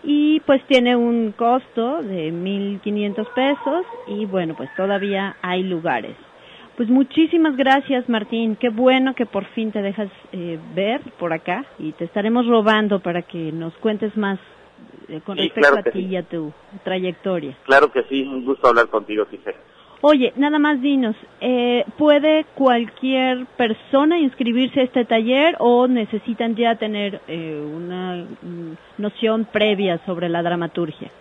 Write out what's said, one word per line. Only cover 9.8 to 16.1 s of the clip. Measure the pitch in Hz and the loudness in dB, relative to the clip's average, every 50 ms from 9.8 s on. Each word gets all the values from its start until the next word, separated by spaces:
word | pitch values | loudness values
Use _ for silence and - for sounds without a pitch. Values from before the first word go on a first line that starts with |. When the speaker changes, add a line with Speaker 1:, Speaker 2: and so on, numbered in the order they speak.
Speaker 1:
dejas, | 196 196 190 220 208 190 - - - - | -4 -4 -4 -6 -8 -8 -10 -18 -20 -14
eh, | - 185 170 175 165 156 165 165 160 | -12 -10 -8 -8 -8 -10 -12 -8 -4
ver | 180 196 214 240 294 - 143 - - | -2 -2 -2 -2 -4 -6 -12 -12 -8
por | 175 170 | -4 -4
acá | 160 165 - - 180 220 277 - - - | -4 -4 -4 -6 -6 -6 -6 -12 -14 -10
y | 156 156 | -10 -10
te | 151 - 170 | -8 -8 -10
estaremos | 170 - 208 196 220 233 247 240 | -6 -4 -2 0 2 2 2 2
robando | 233 240 226 208 214 214 214 214 202 202 190 | 4 4 4 4 4 4 4 2 2 0 0
para | - 180 170 175 | -2 -2 -4 -4
que | 175 - - 170 160 156 | -6 -6 -10 -8 -6 -6
nos | 156 165 165 165 - - | -6 -6 -8 -8 -10 -4
cuentes | - 220 214 208 220 208 - | -2 -2 -2 -2 -4 -4 -4
más, | 214 208 196 196 185 - - - - - - _ - - - - - - - | -2 -2 -2 -4 -6 -8 -18 -20 -20 -20 -20 _ -20 -20 -20 -20 -20 -18 -14
eh, | 160 156 _ | -14 -14 _
con | 202 196 | -10 -4
Speaker 2:
Sí, | 170 | -4
Speaker 1:
respecto | 156 165 - 226 | -4 -4 0 4
Speaker 2:
claro | 214 143 139 202 | 4 4 4 4
Speaker 1:
a | |
Speaker 2:
que | 196 - | 0 -2
Speaker 1:
ti | - 190 | -4 -4
Speaker 2:
sí. | 185 | -6
Speaker 1:
y | 185 | -4